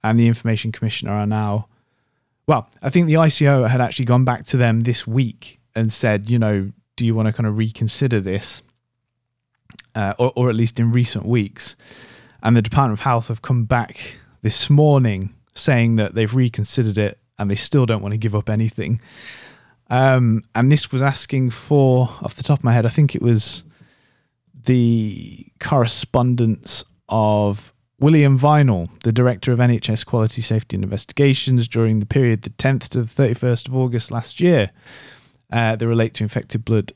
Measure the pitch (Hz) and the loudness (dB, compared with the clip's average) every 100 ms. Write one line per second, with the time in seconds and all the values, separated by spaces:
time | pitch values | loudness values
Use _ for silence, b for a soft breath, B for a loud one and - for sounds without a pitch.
0 | 110 113 117 110 117 110 113 110 113 - | 2 2 2 2 -2 -4 -4 -6 -6 -6
1 | - 104 104 107 107 104 107 _ _ _ | -6 -4 -2 -2 -2 -4 -6 _ _ _
2 | _ _ _ _ - 143 - _ - 175 | _ _ _ _ -2 -2 -2 _ -2 0
3 | 165 160 160 - 143 139 113 123 123 - | 2 4 2 4 2 4 2 2 0 -2
4 | 123 123 127 120 - 131 120 113 117 117 | 2 2 2 -2 -4 0 2 2 0 -4
5 | - 117 123 - - _ _ 113 113 - | -2 -2 -2 -6 -20 _ _ -4 -4 -2
6 | 117 104 104 120 110 104 98 - _ - | -2 -2 0 0 2 0 -4 -10 _ -4
7 | 117 113 110 107 110 107 110 - 110 - | -2 0 0 -2 -4 -2 -4 -2 -6 -2
8 | 135 113 95 98 - - _ _ _ _ | 0 0 -2 -6 -6 -16 _ _ _ _
9 | _ _ _ _ _ _ _ - _ 110 | _ _ _ _ _ _ _ -20 _ -6
10 | 98 101 123 123 123 113 113 117 117 120 | -6 -2 -2 0 0 0 -2 0 0 0
11 | 117 104 104 120 101 - - - B B | -2 -4 -2 -2 -2 -8 -14 -14 B B
12 | B B B B 110 117 107 143 135 107 | B B B B 2 2 2 2 2 0
13 | 139 120 113 113 - 123 110 120 - - | 0 -2 -2 -10 -2 -2 0 -2 -2 -12
14 | - - B B 110 - - 147 151 139 | -20 -20 B B -4 -2 2 4 6 4
15 | 120 98 95 _ _ - - 127 117 113 | 2 -2 -6 _ _ -6 0 2 4 2
16 | 104 113 107 127 123 - 104 - 113 101 | 0 -2 0 0 0 -2 -4 -2 -2 0
17 | 104 - _ - 101 101 - 143 120 110 | -2 -4 _ -6 -4 -2 0 0 2 -2
18 | 98 107 110 104 - 107 110 - 82 113 | -4 -4 -2 -2 -2 -2 -2 -4 -4 -4
19 | B B B B B B B B _ 123 | B B B B B B B B _ 2
20 | 135 131 120 110 - 117 127 147 - 131 | 4 4 2 0 -2 0 2 2 0 -2
21 | 135 135 - 135 127 117 - 147 135 127 | -2 -2 -4 -2 -2 -4 0 2 4 4
22 | 123 - - - - 139 120 117 113 - | 2 -4 -10 -8 -2 0 2 2 2 2
23 | 147 - 120 110 - - - b b b | 0 2 0 0 0 -8 -14 b b b
24 | b b b b _ - 123 127 120 117 | b b b b _ -8 0 2 4 2
25 | 107 - - - - _ - 143 117 - | -2 -8 -14 -18 -20 _ -2 0 0 -2
26 | - 123 123 123 117 110 - - - _ | -4 -2 0 0 0 -2 -6 -10 -10 _
27 | _ 110 107 104 104 101 - _ _ _ | _ -2 2 2 0 -2 -10 _ _ _
28 | 143 160 143 135 143 151 139 95 85 - | 2 4 4 4 4 4 4 2 -4 -6
29 | 117 113 123 110 - 120 123 117 - 107 | -2 2 0 0 -2 2 2 2 -2 -6
30 | - 120 110 - 113 110 - 98 98 107 | -2 -2 -2 -2 -4 -4 -4 -6 -4 -6
31 | - - 143 131 - 127 117 113 113 110 | -8 0 2 2 0 0 0 0 0 0
32 | 104 143 123 110 - - 135 135 - 131 | 0 0 2 0 -4 -4 -2 -2 -4 -6
33 | 113 - 135 117 127 117 - 131 127 120 | -4 0 0 0 -2 -2 -4 -2 -2 -2
34 | - 120 - - 175 156 98 B B B | -6 -8 -8 -2 2 2 0 B B B
35 | B B B B _ 117 117 110 117 117 | B B B B _ 0 0 0 0 0
36 | 113 - 107 - - 117 113 113 92 | 0 -2 -6 -6 -6 -8 0 -2 -2